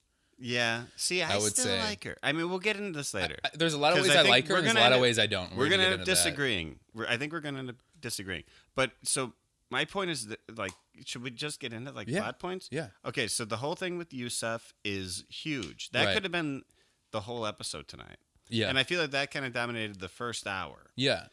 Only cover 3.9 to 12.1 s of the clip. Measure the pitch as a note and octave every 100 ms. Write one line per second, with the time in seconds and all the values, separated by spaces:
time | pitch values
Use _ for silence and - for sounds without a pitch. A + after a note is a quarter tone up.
3.9 | F3 F#3+ - - - D3 F#3 E3 - B2
4.9 | B2+ B2 A2+ G#2 G2 F2+ G2 D3 F#3+ F#3
5.9 | F#3+ F#3 F3 E3+ D3 C3+ G2 D#2+ A#1+ _
6.9 | - G2 A#2 D3 E3 D3 C#3 B2+ A#2+ _
7.9 | _ B2 - F#2+ E2+ - - _ - C3
8.9 | - - D3 B2+ - _ _ _ B2+ D3+
9.9 | G3 F#3 C#3+ G#2+ A2 - A2+ G2 - _
10.9 | - - B2+ B2+ A#2 D3+ - B2+ A2+ C3+
11.9 | B2 G#2+